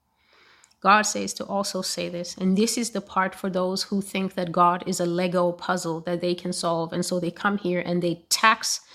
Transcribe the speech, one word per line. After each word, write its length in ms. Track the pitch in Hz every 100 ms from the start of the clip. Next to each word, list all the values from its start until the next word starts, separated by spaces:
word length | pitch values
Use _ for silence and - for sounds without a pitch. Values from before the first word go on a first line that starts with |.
| _ _ _ _ _ _ _ _
God 220 | 190 208
says 300 | 208 208 196 -
to 100 | -
also 360 | 196 202 185
say 280 | 185 - 175
this, 260 | 175 175 -
and 200 | 190 190
this 200 | 233 247
is 120 | 226
the 120 | 202
part 320 | - - 185
for 160 | - 196
those 340 | 180 185 190
who 180 | - 202
think 320 | 190 196 190
that 180 | - 180
God 320 | 165 175 180 175
is 140 | 185
a 60 | 175
Lego 480 | 175 185 180 175
puzzle 480 | 175 - 185 170 160
that 180 | 165 175
they 160 | 180 175
can 160 | 180
solve. 400 | 180 170 165 165
And 140 | 175 175
so 120 | 180
they 140 | 170
come 260 | 170 202 202
here 200 | 180 180
and 240 | 170 175
they 220 | 170 165 _
tax 540 | - 220 226 - - -